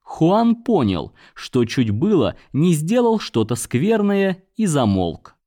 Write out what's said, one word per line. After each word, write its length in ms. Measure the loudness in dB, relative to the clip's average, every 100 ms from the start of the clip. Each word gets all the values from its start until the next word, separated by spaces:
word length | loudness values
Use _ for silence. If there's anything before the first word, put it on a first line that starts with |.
Хуан 540 | -18 0 2 4 2 0
понял, 580 | 0 0 0 -2 -6 _ -20
что 320 | -20 -4 -2 0
чуть 240 | 0 0
было 460 | 0 0 2 0 -4 _
не 200 | 0 2
сделал 460 | 2 0 0 2 0
что-то 360 | -2 -2 -2 -4
скверное, 880 | -4 -2 0 0 0 0 0 -2 _ -4
и 100 | -2
замолк. 720 | 0 2 2 -2 -6 -18 _